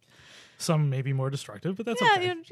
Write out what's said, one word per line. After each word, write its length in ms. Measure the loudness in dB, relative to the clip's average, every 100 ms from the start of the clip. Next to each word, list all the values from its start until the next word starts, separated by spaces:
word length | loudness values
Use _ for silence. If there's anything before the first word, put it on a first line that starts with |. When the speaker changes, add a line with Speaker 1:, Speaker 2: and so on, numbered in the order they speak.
| _ -20 -20 -20 -20 -8
Speaker 1:
Some 320 | 0 2 2
may 120 | 0
be 120 | 0
more 160 | 0 -2
destructive, 480 | -4 -8 -8 -6 -4
but 80 | -4
that's 160 | 2
Speaker 2:
Yeah, 140 | 4 4
Speaker 1:
okay. 80 | 2
Speaker 2:
you, 160 | -4 -8